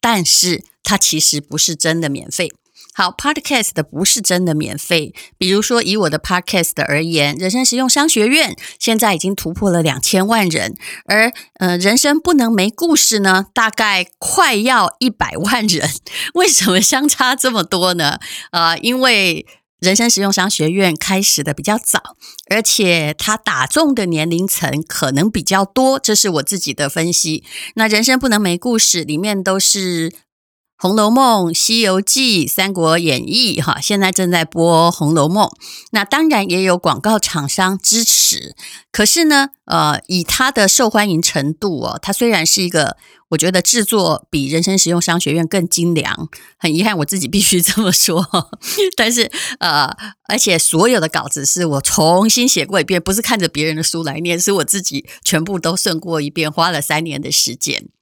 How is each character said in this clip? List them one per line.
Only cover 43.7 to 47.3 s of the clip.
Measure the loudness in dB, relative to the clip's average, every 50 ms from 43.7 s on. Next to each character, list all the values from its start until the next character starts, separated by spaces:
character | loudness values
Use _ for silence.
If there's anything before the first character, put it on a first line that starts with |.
| 2 0 0
作 | 2 2 2 2 2 0 0 -4 _
比 | -4 -4 -2 0
《人 | 0 0 0
生 | 2 2
实 | 0 2 2
用 | 0 0
商 | 0 0 0 -2
学 | 0 -2 0
院》 | 0 -2 0
更 | 0 -2 -2 -2
精 | -2 0 0 0 0
良， | 0 0 -2 -4 -6 -6 -12 -12 -18 -20 -20 _ _
很 | -2 0 0
遗 | 2 0
憾 | 0 0 -2
我 | -2
自 | -2 -2 -4
己 | -4
必 | -2